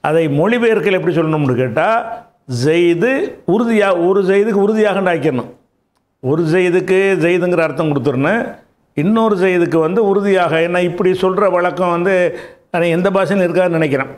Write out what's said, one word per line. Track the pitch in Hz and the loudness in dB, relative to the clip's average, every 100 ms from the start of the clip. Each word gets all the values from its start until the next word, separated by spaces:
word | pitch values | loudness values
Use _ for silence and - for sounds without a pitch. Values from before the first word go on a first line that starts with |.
அதை | 143 160 160 | 0 0 0
மொழிபெயர்க்கல் | 143 180 240 226 214 185 185 | 0 0 2 0 0 0 0
எப்படி | 160 160 | 0 0
சொல்லணும்னு | 160 156 143 | 0 0 0
கேட்டா, | 123 170 110 175 226 - - - _ - 120 | 0 -2 0 0 0 -4 -12 -16 _ -10 -4
ஜெய்து | 135 165 175 170 226 269 415 - - | 0 2 2 2 0 0 -4 -8 -4
உறுதியா, | 196 233 220 196 175 170 | -2 0 2 2 2 2
ஒரு | 190 | 0
ஜெய்துக்கு | 185 196 214 202 | 2 2 2 2
உறுதியாகன்னு | 202 220 214 202 185 | 0 2 0 0 0
ஆக்கிடணும். | 165 143 131 113 - _ _ _ _ _ _ | 0 -2 -2 -8 -16 _ _ _ _ _ _
ஒரு | 127 156 | -4 -2
ஜெய்துக்கு | 165 175 180 180 185 185 196 190 | 2 2 2 0 0 0 2 2
ஜெய்துங்கிற | 165 180 180 165 | 2 0 0 0
அர்த்தம் | 160 147 160 | -2 -2 -2
கொடுத்துடணும், | 143 127 127 143 220 - - _ _ _ - | 0 -2 0 0 -2 -4 -12 _ _ _ -4
இன்னொரு | 160 226 226 202 | 0 2 2 2
ஜெய்துக்கு | 185 180 170 160 | 0 0 0 0
வந்து | 160 214 208 | 0 0 0
உறுதியாக. | 196 202 190 170 160 | 0 2 0 2 0
ஏன்னா | 170 175 | 0 0
இப்படி | 180 180 185 | -2 0 0
சொல்ற | 185 185 185 202 | 0 0 0 0
வழக்கம் | 180 180 175 180 | 2 0 -2 -2
வந்து | 170 175 190 175 170 - - _ | 0 0 0 0 -4 -16 -20 _
அது | 175 170 | -2 0
எந்த | 165 185 | 0 0
பாஷையிலும் | 190 180 196 175 | 0 0 0 0
இருக்காதுன்னு | 165 180 165 | 0 0 0
நினைக்கிறேன். | 156 135 135 | 0 -2 -4